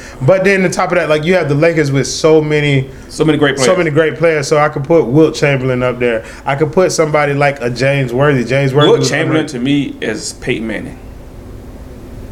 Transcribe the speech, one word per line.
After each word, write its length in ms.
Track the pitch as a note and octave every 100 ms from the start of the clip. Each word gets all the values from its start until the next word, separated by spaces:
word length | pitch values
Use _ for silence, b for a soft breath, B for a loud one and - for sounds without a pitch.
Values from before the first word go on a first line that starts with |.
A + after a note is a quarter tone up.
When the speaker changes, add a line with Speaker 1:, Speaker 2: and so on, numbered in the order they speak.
| B B
Speaker 1:
But 240 | C3 F#3+ F#3+
then 180 | G3
on 80 | F3+
top 220 | F3+ F3+
of 20 | F3
that, 120 | D3+
like, 160 | D#3 D#3
you 80 |
have 160 | F3+ D3
the 60 | C#3+
Lakers 360 | E3 D#3+ C#3
with 160 | C3+ B2+
so 340 | - D#3+ D#3
many 480 | D3+ D3+ D3 C#3 C3 B B
Speaker 2:
So 160 | - D#3
many 120 | D3
great 200 | F#3 G3
Speaker 1:
so 60 | G3
Speaker 2:
players. 120 | F3+
Speaker 1:
many 100 | E3
great 260 | D3 D#3 -
players. 320 | E3 D3+ C3+
So 120 | D3+
I 100 | D3+
could 160 | D3 C3+
put 220 | E3 A#2
Wilt 280 | D3 D#3 -
Chamberlain 480 | D3 C#3 C3 B2+
up 160 | B2+ A#2+
there. 240 | B2 A2+ B B C3+
I 100 | C#3
could 160 | D3+
put 220 | F#3 F3
somebody 400 | - D#3 D3 D3
like 260 | C#3 C#3+ C#3
a 80 | B2
James 440 | B2 C3+ C#3 B2+
Worthy. 320 | B2 D3 C3 A2+
James 280 | C3+ C3+
Worthy 140 | C3+ D#3+
Speaker 2:
Wilt 120 | A#3
Speaker 1:
was 100 | B2+
Speaker 2:
Chamberlain 320 | C#3+ D#3+ D#3
Speaker 1:
under- 100 | D3
Speaker 2:
to 80 | B2
me 380 | C3 C#3+ C3 -
is 320 | A#2 G#2+ G2+ -
Peyton 300 | - A#2+ A2+
Manning. 340 | F#2+ - - - - - - - - - - - - - - -